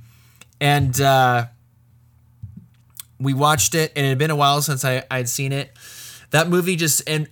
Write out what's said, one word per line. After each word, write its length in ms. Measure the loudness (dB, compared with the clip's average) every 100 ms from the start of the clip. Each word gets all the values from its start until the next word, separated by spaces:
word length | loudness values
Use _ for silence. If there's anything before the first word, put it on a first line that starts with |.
| -18 _ _ _ -20 -4
and, 380 | 0 2 2 2
uh, 460 | 4 4 4 2 -2 -10 _ _ _ _ _ _ _ _ -20 -20 -20 _ _ -20 -20 -6
we 140 | -2
watched 420 | 2 2 2 0 0
it, 160 | -2 -2
and 100 | -2
it 40 |
had 80 | 0
been 140 | 0
a 60 | 2
while 240 | 2 2
since 240 | 0 -2 -2
I, 180 | -2 -4
I'd 160 | -6 -4
seen 240 | -4 -4
it. 240 | -6 -8 -14 -20 -20 -20 -20 -2
That 160 | 0 2
movie 300 | 2 0 0
just 240 | 0 -2
in-, 260 | -2 -4 -4